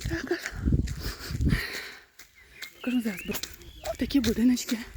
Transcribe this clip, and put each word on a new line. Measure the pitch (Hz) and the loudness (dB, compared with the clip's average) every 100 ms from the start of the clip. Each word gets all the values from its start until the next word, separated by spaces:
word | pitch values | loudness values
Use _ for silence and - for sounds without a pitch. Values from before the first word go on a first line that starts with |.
| - | -4
Так | 330 - | -2 -2
от. | 339 - - - - - - - - - - - - - - - - - - - - - - - - | -4 -4 -2 2 2 2 -4 -6 -8 -6 0 2 2 0 -8 -10 -14 -20 -20 -20 -20 -20 -16 -16 -6
Покажу | 254 247 | 0 2
зараз. | 220 185 - | 0 -2 -4
Ось | - - - - - - - | -6 -8 -12 -18 -10 -8 -2
такі | - 277 | 2 4
будиночки. | 233 220 247 247 - 220 - | 4 6 6 6 2 -2 -4